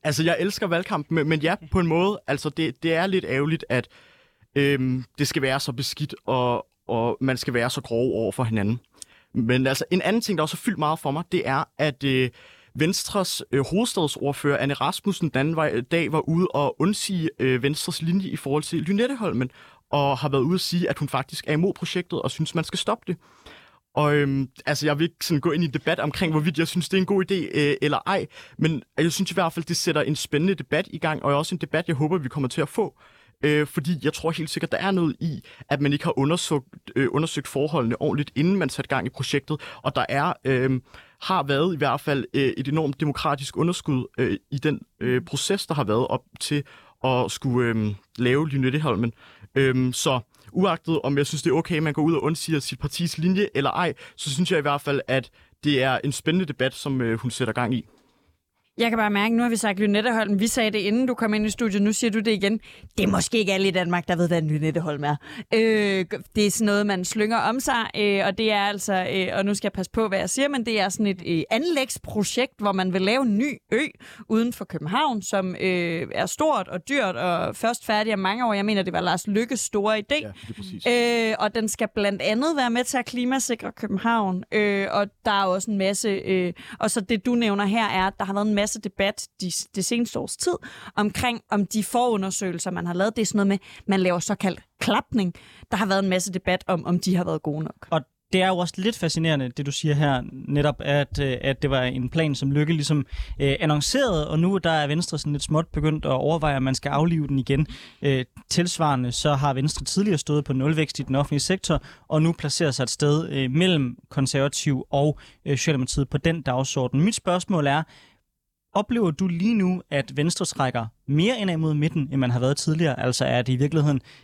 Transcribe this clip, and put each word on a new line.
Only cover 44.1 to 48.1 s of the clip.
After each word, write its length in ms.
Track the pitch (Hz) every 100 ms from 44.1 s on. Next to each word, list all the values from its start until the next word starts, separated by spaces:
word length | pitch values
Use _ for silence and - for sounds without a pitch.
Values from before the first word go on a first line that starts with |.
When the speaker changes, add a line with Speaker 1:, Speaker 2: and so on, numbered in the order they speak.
| -
Speaker 1:
øh, 200 | 127 98 _
i 60 | 143
den, 220 | 156 151 - _
øh, 220 | 127 127
proces, 460 | 175 143 - 196 -
der 60 |
har 100 | 143
været 240 | 104 107 123
op 160 | 123 _ -
til 240 | - 147 139 - - _
at 280 | 131 127 107
skulle, 380 | - 139 123 120
øh, 240 | 113 107 101 _